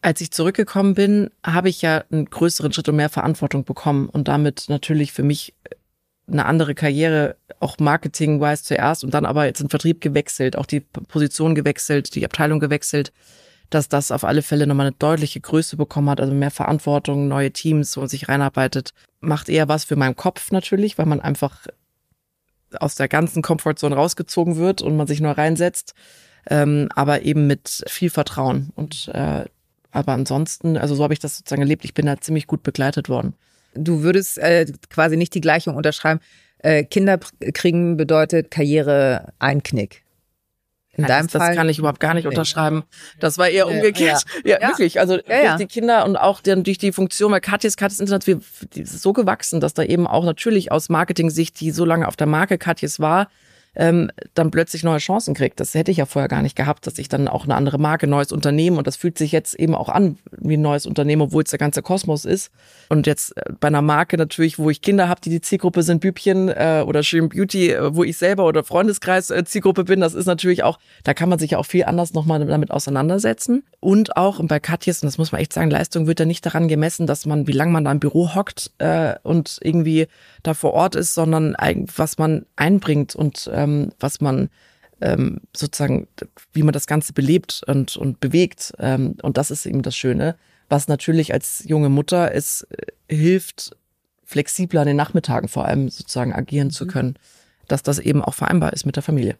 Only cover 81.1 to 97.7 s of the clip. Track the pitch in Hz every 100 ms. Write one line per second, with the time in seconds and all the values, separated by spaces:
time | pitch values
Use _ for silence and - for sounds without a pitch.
81.1 | - 160 160 156 - - - - - 160
82.1 | - 160 156 - - 151 196 180 147 143
83.1 | - 151 - - - 147 147 143 - 139
84.1 | - 147 131 131 _ _ _ _ _ -
85.1 | - 131 - - - 147 - - - -
86.1 | - - - _ 156 151 143 - 151 -
87.1 | - 135 180 - - - 139 127 - 135
88.1 | 123 135 165 180 - - - 131 131 131
89.1 | - - 127 147 147 - 135 131 - 131
90.1 | 123 151 165 _ _ _ 143 139 143 -
91.1 | 160 151 135 - - - 156 143 139 147
92.1 | 180 165 - - - - - - _ _
93.1 | 156 160 185 - - - - _ _ _
94.1 | _ - 139 147 - 180 165 143 143 151
95.1 | 170 - 123 - - - 139 135 - -
96.1 | 127 123 - 131 143 139 - 180 143 123
97.1 | 131 _ _ _ _ _